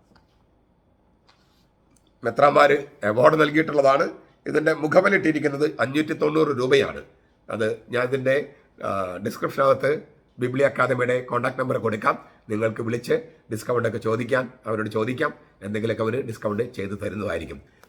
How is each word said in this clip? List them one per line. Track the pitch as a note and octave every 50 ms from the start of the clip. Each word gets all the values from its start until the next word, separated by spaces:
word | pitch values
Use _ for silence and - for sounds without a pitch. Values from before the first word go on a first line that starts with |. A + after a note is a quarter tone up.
| _ _ _ _ _ _ _ _ _ _ _ _ _ _ _ _ _ _ _ _ _ _ _ _ _ _ _ _ _ _ _ _ _ _ _ _ _ _ _ _ _ _ _ _ -
മെത്രാന്മാർ | A#2 A2+ - C#3 D3 C#3+ C#3+ C3+ - G#2+ - - - - - G2+
അവാർഡ് | G#2 G#2+ A#2+ C#3 D#3 D#3 D#3
നൽകിയിട്ടുള്ളതാണ്. | D3+ D3 D3 D#3+ D#3 - D3 C#3+ C3+ C3+ C3+ D3 F#3 - - - - _ _ _ -
ഇതിൻ്റെ | - C#3 D3+ D3+ D#3+ D#3
മുഖവില | D3 D3 D3+ D#3 F#3 F#3 G3 G3
ഇട്ടിരിക്കുന്നത് | F#3 - D#3+ D3+ D3 D3 C#3+ C#3 C#3 D3+ D3+ - -
അഞ്ഞൂറ്റി | A2+ B2+ C3+ D3+ D3+ D3+
തൊണ്ണൂറ് | D#3 B2+ D#3 D3+ D3+ D#3 D#3 D3
രൂപയാണ്. | C3+ A#2+ B2 B2+ D3 C#3 G2+ E2 D2+ C#2+ - - _ _ _ _ _ _ _ -
അത് | - G#2+ A2 A2 A#2 - - -
ഞാൻ | A#2+ A#2+ B2+
ഇതിൻ്റെ, | B2+ C3+ C3 B2+ C3 C3+ D3 C#3 - - _ _ _ _ - -
ആ, | A2 G2 G2 F#2+ F2+ F2+
ഡിസ്ക്രിപ്ഷനകത്ത് | F2+ G#2 A2+ - - - C#3+ - C#3 C#3 C3+ C3 - C#3+ C3+ D3+ - - - _ _ _ _ _ -
ബിബ്ലി | B2 B2 B2+ C3+
അക്കാദമിയുടെ | C#3 C3+ - - E3+ C3+ B2+ B2 B2 B2 B2 B2+
കോൺടാക്ട് | B2+ - B2 A#2+ A#2+ C3 C3 C3+
നമ്പർ | B2+ B2+ A#2+ A#2
കൊടുക്കാം. | G2+ A2 G#2+ G#2+ A2 C#3 D#3+ - - - _ _ _ -
നിങ്ങൾക്ക് | G#2+ G#2+ A2+ A2+ G#2+ -
വിളിച്ച് | A#2 A2 A#2+ A#2+ - - D3+ - - - - _ _ -
ഡിസ്കൗണ്ടൊക്കെ | A2+ G#2+ - - B2 A#2+ A2 A2+ G2+ G#2+
ചോദിക്കാം, | G2 A2 A2+ A#2+ A#2+ A2+ C3+ B2+ B2+ A#2 - - -
അവരോട് | A2 A2+ G#2+ A2 G#2+
ചോദിക്കാം, | G#2+ A2 A2 A#2+ B2+ C#3+ D3+ D3 - - - _ _ _
എന്തെങ്കിലുമൊക്കെ | F#2+ G#2 G#2+ G#2+ G#2+ A2+ G#2+ A2+
അവർ | A2+ A2 A#2 C3+ C#3+
ഡിസ്കൗണ്ട് | A#2 A2 - - G#2+ G#2 G#2 B2+ B2 -
ചെയ്ത് | - G2 F#2+ G#2 F#2+
തരുന്നതായിരിക്കും. | G2+ G2 F2+ G#2+ F#2+ - E2+ E2 E2 - D2 C#2 - _ _ _ -